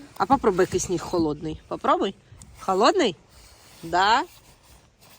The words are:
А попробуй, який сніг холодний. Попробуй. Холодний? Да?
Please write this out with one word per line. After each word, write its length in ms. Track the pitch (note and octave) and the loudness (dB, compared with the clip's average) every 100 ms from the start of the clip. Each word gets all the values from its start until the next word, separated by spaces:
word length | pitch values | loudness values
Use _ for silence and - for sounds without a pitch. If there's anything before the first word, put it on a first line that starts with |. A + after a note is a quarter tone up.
| C#4+ - | -14 -6
А 80 | G3 | 0
попробуй, 340 | C4 A3+ F#3 | 2 2 2
який 200 | F#3 F#3 | 2 0
сніг 220 | - E3+ | -4 -4
холодний. 600 | - F3 D#3 D3+ D#3+ D#3+ - | -2 -2 -2 -4 -8 -10 -12
Попробуй. 480 | D#3+ A#3+ F4 B3+ - _ - - - | -4 0 0 -2 -6 _ -20 -20 -10
Холодний? 560 | - F#3+ B3+ G4 A#3+ - _ - - - - - | -2 2 2 2 0 -2 _ -20 -20 -20 -20 -18
Да? 400 | E3 F3 G3+ B3 F4+ - - _ - - _ _ - | -4 2 2 2 -2 -10 -20 _ -20 -20 _ _ -20